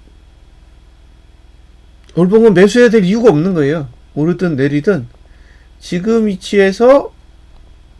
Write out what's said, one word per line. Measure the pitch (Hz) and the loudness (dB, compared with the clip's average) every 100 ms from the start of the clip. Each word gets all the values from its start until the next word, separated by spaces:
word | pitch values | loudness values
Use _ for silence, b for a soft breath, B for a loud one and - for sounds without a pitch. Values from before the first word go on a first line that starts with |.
| _ _ - _ _ _ _ _ _ _ _ _ _ _ _ _ _ _ _ _ - | _ _ -20 _ _ _ _ _ _ _ _ _ _ _ _ _ _ _ _ _ -10
월봉은 | 156 180 220 226 | -4 0 2 4
매수해야 | 175 202 240 240 | 4 2 4 2
될 | 220 | 2
이유가 | 180 226 226 | 0 0 0
없는 | 151 180 170 | 0 -2 -2
거예요. | 139 165 127 - _ | -2 -4 -8 -16 _
오르든 | 143 156 170 180 135 | -6 -4 -4 -4 -2
내리든 | 139 147 147 175 120 - _ b b b b b | -2 -2 -2 -4 -6 -18 _ b b b b b
지금 | - 180 208 226 214 | -10 -6 -2 -2 -2
위치에서 | 185 - 202 190 190 240 277 - - _ _ - - - - - | -6 -4 0 0 2 2 2 0 -14 _ _ -20 -20 -20 -20 -20